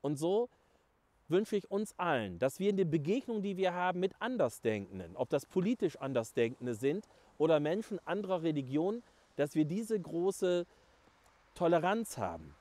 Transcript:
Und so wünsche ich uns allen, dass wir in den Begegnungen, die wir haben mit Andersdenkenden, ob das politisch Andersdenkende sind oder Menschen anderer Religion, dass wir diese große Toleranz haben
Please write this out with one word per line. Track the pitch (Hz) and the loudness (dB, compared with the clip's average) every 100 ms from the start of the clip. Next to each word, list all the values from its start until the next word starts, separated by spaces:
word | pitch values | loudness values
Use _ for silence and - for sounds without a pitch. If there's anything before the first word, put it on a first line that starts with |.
Und | 143 147 | -2 -2
so | 160 202 240 _ _ _ _ _ _ _ _ | 2 2 0 _ _ _ _ _ _ _ _
wünsche | 175 214 208 | 0 2 -2
ich | - | -2
uns | 202 214 - | -4 -4 -2
allen, | 175 139 104 87 | 0 0 0 0
dass | 135 - | -2 2
wir | 196 | 0
in | 196 | 2
den | 175 | 2
Begegnungen, | 156 143 233 - 220 | 2 2 0 0 -4
die | 196 185 | -4 0
wir | 190 | 0
haben | 175 180 180 | 0 0 0
mit | 190 - | -2 -2
Andersdenkenden, | 220 247 131 - 113 107 98 95 85 - | -6 0 0 0 -2 -2 -4 -10 -12 -6
ob | 127 | -2
das | - | -2
politisch | - - 185 254 180 - | 0 0 0 0 -2 -2
Andersdenkende | 139 123 113 - 117 127 123 | -2 -2 -2 0 0 0 -6
sind | 113 135 180 - - - _ | 0 0 0 -6 -20 -20 _
oder | 160 156 | 4 4
Menschen | 147 190 226 190 - | 4 -2 -4 -8 -4
anderer | 185 196 185 | -6 -2 0
Religion, | 165 151 127 143 175 233 - _ _ | 0 -2 0 0 0 -2 -10 _ _
dass | - 147 156 | -2 0 2
wir | |
diese | 151 185 220 220 | 0 0 -2 -4
große | 156 165 185 196 185 175 170 - _ _ _ _ _ _ _ - | -2 0 0 0 2 2 -2 -12 _ _ _ _ _ _ _ 0
Toleranz | 170 170 170 220 226 - | 4 4 4 0 -2 -4
haben | 95 82 78 71 | -4 -6 -14 -20